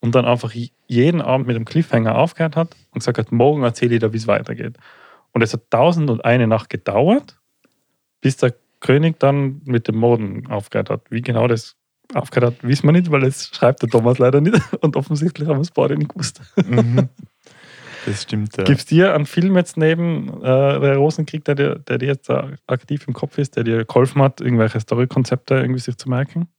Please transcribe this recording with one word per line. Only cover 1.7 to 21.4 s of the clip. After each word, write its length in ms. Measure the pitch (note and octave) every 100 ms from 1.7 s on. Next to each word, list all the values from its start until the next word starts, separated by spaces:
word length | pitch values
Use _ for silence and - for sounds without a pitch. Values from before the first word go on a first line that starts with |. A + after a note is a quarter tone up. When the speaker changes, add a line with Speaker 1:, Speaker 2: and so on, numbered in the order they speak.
| D#3+ E3 A#2+ A2+ A#2
Speaker 1:
aufgehört 400 | E3 - E3 D3+
hat 180 | E3 - _
und 80 | -
gesagt 180 | A#2+ A#2+
hat, 120 | A2
morgen 300 | A#2 C3 D3
erzähle 300 | B2 A#2 B2 A#2
ich 40 |
dir, 120 | A2
wie's 140 | A2 A2
weitergeht. 500 | G#2 A#2 A#2 A#2 A#2+ - - - _ _
Und 100 | -
es 100 | A2+
hat 180 | A2+ _
tausend 400 | A2+ D3+ E3+ D3+
und 140 | A#2
eine 220 | - B2 A2+
Nacht 240 | A2+ -
gedauert, 680 | A2+ - G2 D3 B3+ - _ _ _ _ _ _ _ _ _
bis 160 | C3+ C3
der 160 | B2 - _ _
König 380 | - C3+ D#3+ D#3+
dann 400 | C#3 C#3 C#3 C#3 C#3
mit 220 | A#2+ -
dem 80 | A2
Morden 500 | A#2 A#2+ G#2 G2+ A#2+
aufgehört 420 | G#2 G2+ G#2+ G#2
hat. 120 | G2+ _
Wie 100 | A2+
genau 240 | B2 A#2 A#2+
das 280 | A2+ - _ _ _ _
aufgehört 400 | C3+ - - A#2+
hat, 80 | A#2+ A#2+
wissen 200 | C#3 D3
wir 40 |
nicht, 180 | E3 F3
weil 100 | D3
das 280 | C3 C3+ -
schreibt 340 | - B2 C3+
der 60 | A#2
Thomas 280 | A#2 A2+ B2+
leider 220 | B2 C#3
nicht. 160 | D#3 A3 -
<laughs> 80 | -
Und 160 | D#3+ C#3
offensichtlich 520 | C#3+ D3+ E3 - D3+
haben 100 | C#3+
wir's 120 | E3
beide 240 | - - D3+
nicht 120 | D3+
gewusst. 320 | - C3 - - - -
Speaker 2:
Mhm. 420 | B2 A#2 A#2+ B2+ _ - _ _ _ - - - - -
Das 160 | G2+
stimmt, 340 | - A2 G#2+ -
ja. 80 |
Speaker 1:
Gibt's 220 | F#2+ C#3 -
dir 260 | D#3 F#3+
einen 120 | D3+ D3
Film 300 | - F3+ F#3
jetzt 200 | E3+ -
neben, 520 | D#3 E3 E3+ D#3+ C3 -
äh, 400 | B2+ C3 C#3 C#3
der 160 | C#3 C3+
Rosenkrieg, 480 | D3 D#3+ D#3 D#3